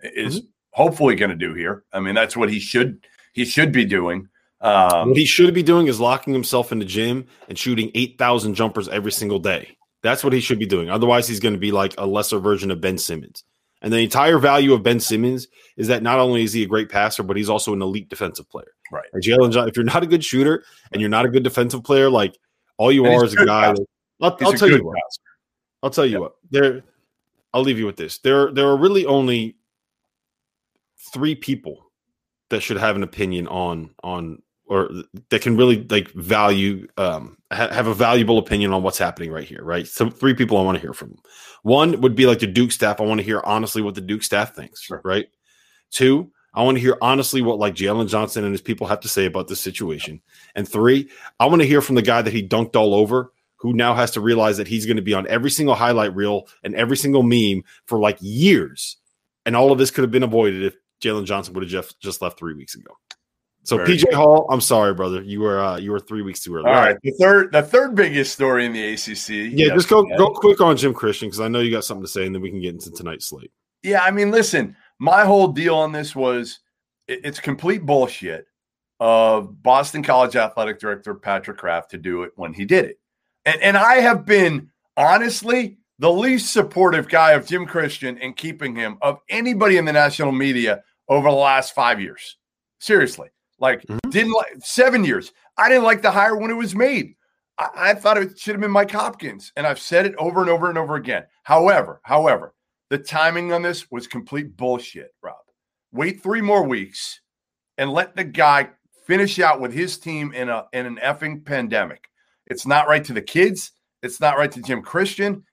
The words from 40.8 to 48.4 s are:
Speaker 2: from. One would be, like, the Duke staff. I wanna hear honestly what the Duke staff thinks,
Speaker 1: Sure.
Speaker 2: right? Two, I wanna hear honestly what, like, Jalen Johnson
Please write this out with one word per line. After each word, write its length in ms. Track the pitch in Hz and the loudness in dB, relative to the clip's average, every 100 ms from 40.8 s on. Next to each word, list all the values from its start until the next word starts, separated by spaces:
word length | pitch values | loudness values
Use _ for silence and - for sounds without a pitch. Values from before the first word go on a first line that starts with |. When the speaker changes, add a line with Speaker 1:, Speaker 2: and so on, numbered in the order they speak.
| 82 | -8
Speaker 2:
from. 240 | - 58 50 _ - - - | -14 -18 -20 _ -20 -20 -8
One 380 | 107 135 165 131 | 2 4 4 2
would 140 | 127 | 2
be, 100 | 113 | 4
like, 140 | 127 113 | 4 4
the 80 | 104 | 0
Duke 240 | 95 120 | 0 0
staff. 280 | - 104 101 | 0 -2 0
I 40 | |
wanna 180 | 107 110 | -2 -2
hear 200 | 104 104 | -2 -4
honestly 380 | - 107 110 113 | -2 -2 -2 -4
what 140 | 104 98 | -6 -8
the 40 | |
Duke 220 | 92 107 | -8 -8
staff 320 | - 101 113 | -2 -2 -2
thinks, 260 | - - - | -8 -20 -20
Speaker 1:
Sure. 220 | - 87 | -16 -10
Speaker 2:
right? 220 | 95 98 - _ _ _ _ _ _ | -4 -4 -6 _ _ _ _ _ _
Two, 400 | - 131 143 180 _ _ | 0 2 2 -2 _ _
I 80 | 110 | 0
wanna 160 | 123 131 | 2 2
hear 180 | 123 - | 0 2
honestly 400 | 120 135 131 135 | 0 0 0 -2
what, 160 | 120 107 | 0 0
like, 160 | 104 | -2
Jalen 340 | 85 98 107 104 | -2 -2 -2 -2
Johnson 360 | 107 107 113 | -2 -4 -4